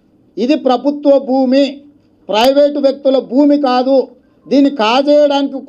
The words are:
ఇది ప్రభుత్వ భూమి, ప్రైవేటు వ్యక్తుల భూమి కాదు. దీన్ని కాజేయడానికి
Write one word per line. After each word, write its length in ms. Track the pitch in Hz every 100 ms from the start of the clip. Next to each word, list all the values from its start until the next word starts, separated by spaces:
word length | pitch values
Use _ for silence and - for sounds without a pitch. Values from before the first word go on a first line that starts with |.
| _ _ _ -
ఇది 120 | 240 285 254
ప్రభుత్వ 440 | 247 277 294 294 277 262
భూమి, 340 | 262 254 269 269 269 - _ _ _ -
ప్రైవేటు 500 | 208 254 277 285 294 269
వ్యక్తుల 320 | - 262 262 180
భూమి 240 | 247 294 294 262
కాదు. 280 | 247 254 269 - _ _ _ 151
దీన్ని 200 | 269 277 277
కాజేయడానికి 760 | 214 262 285 294 294 285 277 269